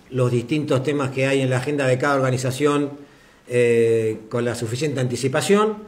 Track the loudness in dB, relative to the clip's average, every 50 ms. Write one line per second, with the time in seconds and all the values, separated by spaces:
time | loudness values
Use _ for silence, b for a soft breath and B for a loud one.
0 | B -6 -2 0 0 2 2 0 -2 -2 -4 -2 0 0 0 0 0 0 -2 -2
1 | -2 -2 -2 -2 0 2 2 2 2 2 0 0 -2 -2 -2 0 2 2 2 2
2 | 2 2 2 2 2 0 0 0 -2 -2 -2 0 0 2 2 2 0 -2 -6 B
3 | B B B B B B B B B -2 0 2 4 4 4 4 4 4 2 2
4 | 0 -2 -4 -6 -8 -6 -4 -4 -2 -2 -4 -4 -6 -6 -4 -4 -4 -4 -2 -2
5 | -4 -4 -4 -2 -2 -2 -2 0 0 2 2 2 2 0 -2 -6 -12